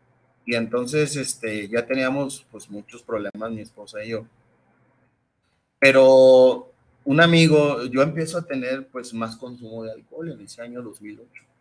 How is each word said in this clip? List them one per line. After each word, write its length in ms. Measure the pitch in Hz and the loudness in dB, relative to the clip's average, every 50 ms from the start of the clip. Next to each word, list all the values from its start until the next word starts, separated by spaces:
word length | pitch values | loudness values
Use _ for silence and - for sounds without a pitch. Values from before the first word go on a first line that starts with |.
| _ _ _ _ _ _ _ _ _ | _ _ _ _ _ _ _ _ _
Y 100 | 117 120 | -6 -4
entonces, 600 | 117 117 110 120 123 123 123 147 151 151 143 147 | -4 -4 -4 -4 -6 -4 -2 -2 -2 -2 -2 -4
este, 520 | 139 127 - - - 117 110 107 107 101 98 | -8 -8 -8 -10 -8 -8 -8 -8 -8 -8 -4
ya 180 | 113 117 120 | -4 -4 -4
teníamos, 580 | - 131 135 131 131 135 139 139 131 - - _ _ | -2 -4 -4 -2 -2 -4 -4 -6 -8 -10 -16 _ _
pues, 180 | 117 104 - _ | -20 -20 -20 _
muchos 320 | 101 104 104 _ - 120 | -18 -18 -18 _ -20 -20
problemas, 480 | _ - 117 104 101 98 98 104 110 117 | _ -8 -8 -8 -8 -10 -12 -12 -12 -10
mi 100 | 113 107 | -10 -12
esposa 420 | 98 - _ - 104 - - 104 107 | -14 -18 _ -20 -20 -18 -16 -16 -12
y 60 | 113 | -10
yo. 160 | 113 110 113 _ _ _ _ _ _ _ _ _ _ _ _ _ _ _ _ _ _ _ _ _ _ _ _ _ _ _ _ _ _ _ | -10 -12 -12 _ _ _ _ _ _ _ _ _ _ _ _ _ _ _ _ _ _ _ _ _ _ _ _ _ _ _ _ _ _ _
Pero 960 | 139 135 131 135 131 131 131 131 131 131 131 127 127 127 120 123 - _ _ _ _ _ _ _ _ | 2 4 6 6 6 8 8 8 8 8 8 8 6 6 4 0 -8 _ _ _ _ _ _ _ _
un 160 | 143 135 156 | 0 4 4
amigo, 640 | 170 170 170 165 165 160 151 151 147 147 139 117 123 | 4 6 6 4 4 6 4 4 2 2 -2 -4 -6
yo 160 | 131 123 131 | -4 0 0
empiezo 360 | 139 160 151 165 160 160 180 175 | 0 0 0 -6 -8 -6 -8 -10
a 40 | 165 | -8
tener, 400 | - 139 131 123 127 135 135 131 _ | -8 -8 -8 -6 -6 -8 -10 -10 _
pues, 240 | _ 127 120 - 117 | _ -16 -14 -12 -8
más 220 | 113 113 113 113 | -8 -8 -8 -10
consumo 480 | - 131 123 123 120 120 110 113 113 110 | -16 -18 -18 -18 -18 -18 -16 -16 -14 -14
de 80 | 110 | -14
alcohol 380 | 110 - _ _ - 156 165 165 | -16 -16 _ _ -16 -14 -14 -14
en 100 | 139 110 | -14 -16
ese 220 | 101 - - 117 | -20 -20 -20 -18
año 200 | 117 120 120 123 | -18 -16 -16 -16
dos 180 | 120 107 98 - | -16 -16 -18 -18
mil 200 | 101 107 107 110 | -20 -20 -20 -20
ocho. 220 | 117 _ _ - _ _ _ _ | -20 _ _ -20 _ _ _ _